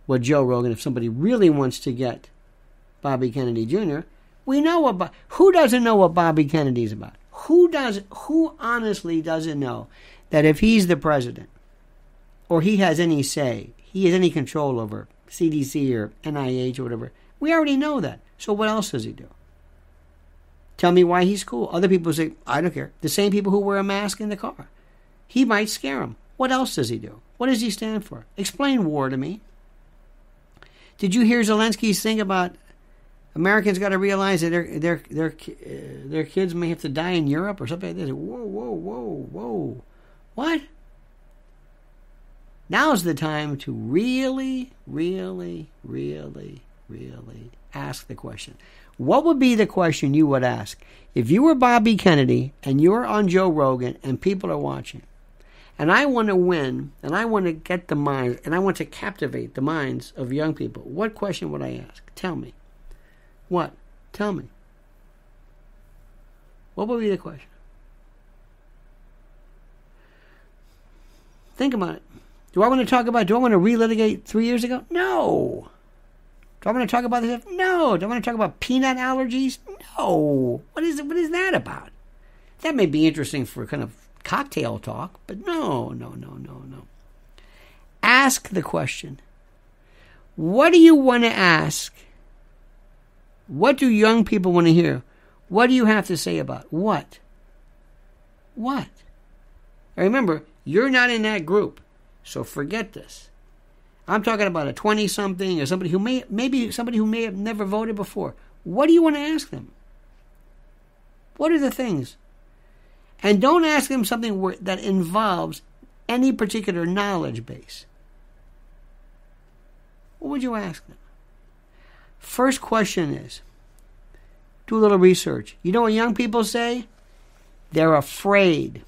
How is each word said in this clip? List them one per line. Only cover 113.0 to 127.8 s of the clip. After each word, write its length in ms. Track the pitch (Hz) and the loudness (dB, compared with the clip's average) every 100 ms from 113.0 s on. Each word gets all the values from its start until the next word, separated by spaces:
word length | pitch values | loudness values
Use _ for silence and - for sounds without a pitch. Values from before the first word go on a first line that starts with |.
| _ - | _ -4
And 200 | 196 208 | 2 4
don't 240 | 262 349 320 | 4 4 4
ask 240 | 302 - | 2 0
them 160 | 262 202 | -2 -2
something 340 | 233 226 196 | -2 -4 -2
where, 160 | 190 185 | -4 -4
that 180 | 190 190 | -6 -6
involves 840 | - 190 165 202 214 170 160 151 - _ - _ - | -2 0 0 0 0 0 -4 -8 -18 _ -20 _ -4
any 240 | 240 262 | 0 2
particular 540 | 220 220 226 196 175 170 | 2 -2 -4 -4 -4 -2
knowledge 600 | 196 202 180 147 117 - | -2 -2 -2 -4 -8 -12
base. 400 | - - - - _ - _ - - - - - - - - - - - _ _ _ _ - _ _ _ - | -16 -20 -20 -20 _ -20 _ -20 -20 -20 -20 -20 -20 -20 -20 -20 -20 -20 _ _ _ _ -20 _ _ _ -14
What 100 | 285 | -8
would 140 | 285 | -6
you 120 | 247 220 | -4 -6
ask 300 | 190 151 - | -8 -12 -18
them? 100 | - - - _ _ _ _ _ _ - - - - | -20 -20 -20 _ _ _ _ _ _ -20 -20 -20 -20
First 440 | - - 262 262 | -10 0 0 0
question 520 | - 226 202 - 151 | -2 0 0 -2 -4
is, 280 | 135 131 - - - - _ - - - - - - _ _ - | -6 -12 -20 -20 -20 -20 _ -20 -20 -20 -20 -20 -20 _ _ -4
do 100 | 220 | 2
a 20 | |
little 180 | 214 196 | 4 8
research. 600 | 185 180 165 127 104 - | 8 6 0 -6 -8 -8
You 80 | 170 | -2
know 100 | 233 | 2
what 120 | 226 | 2
young 200 | 220 233 196 | 2 0 0
people 300 | 240 233 220 | -2 0 -2
say? 420 | 240 233 240 - _ _ - _ _ _ - - | -2 -4 -4 -10 _ _ -20 _ _ _ -20 -6
They're 240 | 160 | 0